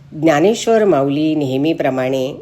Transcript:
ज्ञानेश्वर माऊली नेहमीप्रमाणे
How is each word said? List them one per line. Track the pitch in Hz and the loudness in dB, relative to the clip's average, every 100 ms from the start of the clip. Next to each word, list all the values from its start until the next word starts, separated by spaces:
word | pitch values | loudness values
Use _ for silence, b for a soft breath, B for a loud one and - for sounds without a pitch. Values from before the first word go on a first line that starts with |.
| B | B
ज्ञानेश्वर | 156 160 147 190 226 233 226 208 | -2 2 4 2 0 2 2 4
माऊली | 143 139 143 156 156 | 2 0 0 -2 -2
नेहमीप्रमाणे | 135 131 156 165 143 131 131 135 131 - | -2 -2 -2 -2 -2 -2 -2 -2 -4 -8